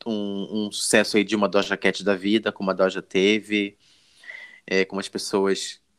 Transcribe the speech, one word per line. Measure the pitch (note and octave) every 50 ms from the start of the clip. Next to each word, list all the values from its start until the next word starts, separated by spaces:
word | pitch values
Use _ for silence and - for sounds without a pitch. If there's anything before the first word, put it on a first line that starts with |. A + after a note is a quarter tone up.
| - A#2
um, | A2 G#2 G2+ G2+ G2+ G2 G2 - G2 G#2+ G#2 G2+
um |
sucesso | - - - - - A2 G#2 - - G#2+
aí | G2+
de | G2 A2+
uma | G#2 G2+ G2
Doja | F#2 G2+ F#2+ G2 G2+ F#2
Cat | - G2 F#2 - F#2+
da | G2 G2+
vida, | F2+ F#2 G#2 G#2+ A2+ G#2 G#2+
como | - - G2 F#2+
a | F#2+
Doja | F2+ F#2+ F#2+ F#2 F#2+
teve, | - - - F#2+ F#2+ G2+ G#2+ G#2+ G2 G#2 G#2+ G#2 G2+ G2+ - _ _ _ _ _ _ _ _ _ - - - - - - - - -
é, | - F#2 F#2+ F#2+
como | - G2 G2
as | G2 -
pessoas, | - G2 - - - G2+ G2 G2 F#2+ F#2 - - - - _ _ _